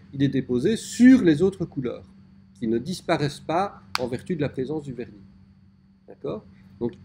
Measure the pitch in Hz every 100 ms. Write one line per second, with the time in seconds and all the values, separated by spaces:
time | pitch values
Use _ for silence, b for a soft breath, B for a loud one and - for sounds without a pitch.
0 | B 135 139 131 123 123 170 226 - -
1 | 254 254 175 147 190 190 160 139 120 104
2 | - - - - - - 113 117 151 185
3 | - 160 143 - - 165 202 - - -
4 | 123 123 - 160 139 139 127 156 143 120
5 | 104 98 - - - - - _ _ _
6 | - - 143 214 - b b - 120 -